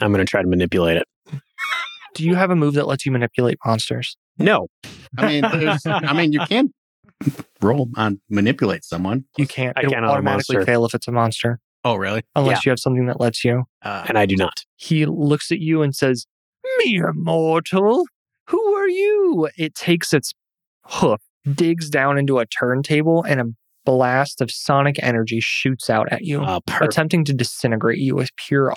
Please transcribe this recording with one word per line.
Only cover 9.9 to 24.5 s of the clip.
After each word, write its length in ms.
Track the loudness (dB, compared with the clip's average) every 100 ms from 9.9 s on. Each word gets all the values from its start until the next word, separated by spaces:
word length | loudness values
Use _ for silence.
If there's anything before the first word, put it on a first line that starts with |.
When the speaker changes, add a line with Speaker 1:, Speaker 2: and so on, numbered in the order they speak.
Speaker 1:
can't 120 | 2
on 60 | 2
a 20 |
Speaker 2:
automatically 420 | 2 2 0 0 0
Speaker 1:
monster. 100 | 2
Speaker 2:
fail 120 | 2
if 100 | 2
it's 140 | -2 -2
a 40 |
monster. 480 | 0 0 0 -4 -4 _ _
Speaker 3:
Oh, 100 | -2 -2
really? 260 | -2 -4 -2
Speaker 2:
Unless 300 | 0 2 2
Speaker 1:
Yeah. 40 | 0
Speaker 2:
you 20 |
have 80 | 0
something 260 | 0 0 0
that 140 | 0
lets 240 | -2 0
you. 200 | 0 0 -2 _
Speaker 3:
Uh, 220 | -8 -8 -2
Speaker 1:
And 100 | 0
I 80 | 2
do 100 | 2
not. 280 | 0 -4 -18 _
Speaker 2:
He 300 | -2 0 0
looks 460 | 0 0 0 0
at 60 | -4
you 220 | 0 0
and 120 | 0
says, 320 | 0 0 0 -6 _ _ _ -4 0
"Mere 280 | 2 2 0
mortal, 920 | -2 -2 0 2 0 0 2 2 2 -2 _ _ _ -4
who 120 | 0 0
are 140 | 0 0
you?" 600 | 0 2 2 2 2 -2 -2
It 180 | -6
takes 380 | -4 0 0 2
its 200 | 0 0 -10 _ _ _ _ _
hoof, 340 | 0 2 0 -4 _ -6
digs 340 | 0 0 0 -2
down 280 | 0 2 2
into 200 | 2 0
a 60 | 0
turntable, 760 | -2 0 0 0 0 2 2
and 180 | 2 -2
a 40 | -2 -8 _ _
blast 560 | 0 2 4 2 0 -2
of 100 | -6